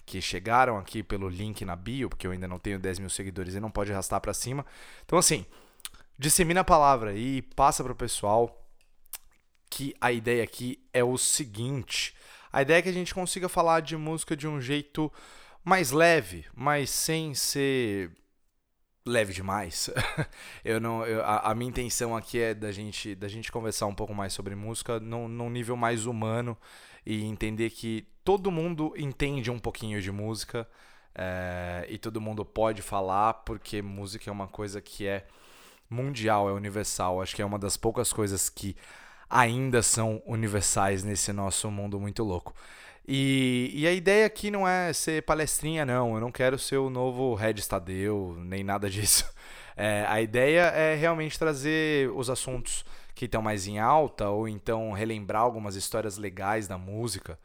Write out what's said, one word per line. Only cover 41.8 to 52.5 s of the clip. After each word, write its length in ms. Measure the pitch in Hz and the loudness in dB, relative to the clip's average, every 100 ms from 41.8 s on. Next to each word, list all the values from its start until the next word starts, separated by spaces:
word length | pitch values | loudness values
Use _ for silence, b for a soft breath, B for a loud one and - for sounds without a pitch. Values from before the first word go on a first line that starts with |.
| 101 101 | -4 -4
muito 240 | 101 104 | -4 -2
louco. 320 | 110 90 - - B B B B - | -2 -2 -6 -14 B B B B -4
E, 640 | 135 135 135 131 123 123 | 0 4 4 4 2 0
e 120 | 139 160 | 2 2
a 60 | |
ideia 320 | 180 175 208 | 4 6 6
aqui 260 | 214 214 208 | 6 2 -4
não 160 | 208 185 | 0 2
é 240 | 185 175 | 2 2
ser 340 | 151 - 156 | 0 0 0
palestrinha, 600 | 156 156 151 - 151 160 | 2 2 2 0 -2 0
não. 300 | 139 123 123 | 0 2 2
Eu 80 | 110 | 0
não 100 | 120 | -2
quero 260 | - 131 131 | 0 2 2
ser 200 | - 139 | 0 0
o 100 | 135 | 0
novo 460 | 127 127 123 131 | 0 -2 0 0
Regis 320 | 107 110 110 92 | 2 0 0 -2
Tadeu, 680 | 98 87 92 101 104 92 85 | -2 -2 -2 0 0 -2 -6
nem 260 | 87 95 | -6 -4
nada 240 | 98 101 101 | -2 0 -2
disso. 420 | 95 101 - - | 0 2 4 2
<laughs> 40 | - B B B B | -6 B B B B
É, 300 | 104 104 104 | 0 2 2
a 160 | 110 | 2
ideia 440 | 113 117 135 165 170 | 2 4 6 8 6
é 260 | 156 156 | 6 4
realmente 420 | 156 165 165 156 - | 4 2 2 -2 0
trazer 720 | 160 143 143 156 156 147 131 | 0 0 0 2 4 4 2
os 180 | 123 123 | 0 -2
assuntos 540 | 123 - | -2 -4